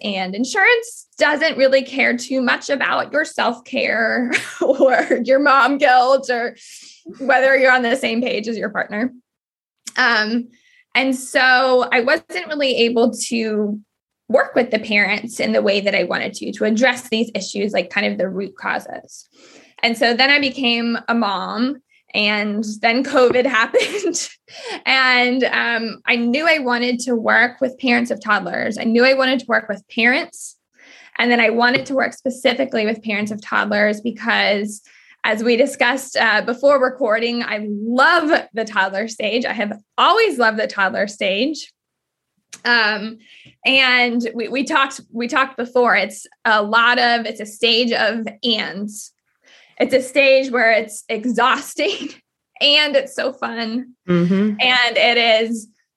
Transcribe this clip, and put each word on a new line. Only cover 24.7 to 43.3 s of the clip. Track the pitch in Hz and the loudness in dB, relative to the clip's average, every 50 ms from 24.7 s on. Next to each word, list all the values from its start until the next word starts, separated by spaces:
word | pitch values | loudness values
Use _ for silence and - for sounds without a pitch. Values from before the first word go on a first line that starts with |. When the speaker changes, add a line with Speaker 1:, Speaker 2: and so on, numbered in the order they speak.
| 403 - - | -12 -6 -2
Speaker 1:
And, | - 262 262 262 254 254 247 247 247 247 262 247 | 0 2 2 4 4 4 2 2 2 2 0 0
um, | - - 233 233 233 233 226 226 220 - - - | 0 0 -2 -2 -2 -2 -2 -4 -6 -8 -6 -4
I | - 247 | -2 -2
knew | 240 233 240 240 294 311 | 0 0 0 0 0 2
I | 339 320 311 | 2 2 2
wanted | 262 247 240 240 240 247 247 240 | 0 -2 -2 -2 0 -2 -2 -4
to | - 262 240 | -2 -2 -2
work | 226 214 214 214 220 233 247 247 - | 0 2 2 4 4 2 2 0 -4
with | 269 254 254 - | -4 -4 -4 -4
parents | - 254 240 240 240 240 - | 0 0 2 2 0 -2 -4
of | 208 | -4
toddlers. | - 214 214 196 185 175 - - - - 208 214 | -2 0 0 0 0 -4 -4 -4 -4 -4 -4 -4
I | - | -2
knew | 226 226 233 247 | 0 2 4 4
I | 262 269 | 4 4
wanted | 262 262 262 262 254 | 4 2 0 0 -2
to | 247 | -2
work | - 220 220 220 - | 0 -2 -2 -2 -4
with | 202 196 - _ | -8 -8 -10 _
parents. | - 233 226 240 254 320 330 - - - - - - _ _ _ _ _ - - - - - - - - | -4 0 2 2 2 0 -2 -6 -10 -16 -18 -18 -18 _ _ _ _ _ -20 -20 -20 -20 -20 -12 -6 -2
And | 233 240 | 0 2
then | 240 233 | 2 2
I | 233 220 | 2 2
wanted | 220 233 240 247 254 269 262 | 2 2 2 2 2 0 -2
to | - 277 | -2 -2
work | 262 - - - | -2 -2 -2 -4
specifically | - - 262 247 247 - 262 247 254 269 254 - 226 214 | -6 -6 -6 -6 -2 -2 0 0 0 -2 -4 -2 -2 -2
with | 214 226 214 - | -2 -4 -4 -6
parents | 220 208 202 214 208 214 | -6 -4 -4 -4 -6 -8
of | 208 - | -10 -8
toddlers | - 226 208 202 208 208 208 208 214 208 214 | -4 -2 -2 0 0 0 2 2 0 0 -2
because, | 214 240 226 - 220 233 208 202 202 196 202 202 214 208 208 - - _ _ _ _ _ _ _ - | -6 -8 -8 -6 -2 0 0 2 2 2 0 0 -2 -6 -10 -14 -18 _ _ _ _ _ _ _ -4
as | 214 220 214 226 | -2 -2 0 0
we | 240 233 | 2 2
discussed, | 226 269 262 - - 247 240 269 262 262 - - - | 2 2 0 0 0 0 0 0 -2 -6 -6 -2 0
uh, | 147 - 202 214 202 | 0 2 2 0 0
before | 226 240 240 277 285 285 269 | -2 -4 0 2 2 4 4
recording, | 254 254 254 - 233 220 214 226 233 233 240 240 - | 2 0 -2 -2 -2 0 0 0 0 -2 -4 -4 -6
I | - 214 208 214 208 | -6 -6 -8 -6 -8
love | 208 202 214 226 240 254 277 320 349 339 320 294 320 - - - - | -8 -6 -4 -2 2 4 4 4 4 4 2 2 0 0 0 -4 -6
the | 226 220 | -6 -6
toddler | 214 214 208 190 190 190 190 226 220 | -2 -2 -2 -2 0 -2 -4 -6 -6
stage. | 226 - 220 208 214 254 240 | -6 -6 -4 -2 -2 -2 -2
I | - 214 | -4 -4
have | 220 208 208 208 - _ _ _ | -4 -4 -6 -8 -10 _ _ _
always | - 247 311 359 440 453 415 294 240 | 2 2 4 4 4 2 2 2 2
loved | 233 220 214 220 | 0 0 0 0
the | 214 | -4
toddler | 214 - 202 196 190 226 190 196 208 | -4 -2 -2 -2 0 0 -2 -4 -4
stage. | - - 214 190 190 202 247 302 311 - - - _ _ _ _ _ _ _ _ _ _ _ _ _ _ _ _ - - - | -4 -4 -4 -2 -2 -2 -2 -4 -4 -8 -12 -16 _ _ _ _ _ _ _ _ _ _ _ _ _ _ _ _ -20 -8 -2
Um, | 240 240 233 220 208 214 208 208 220 226 - _ _ | 0 2 2 2 0 0 -2 -6 -8 -12 -14 _ _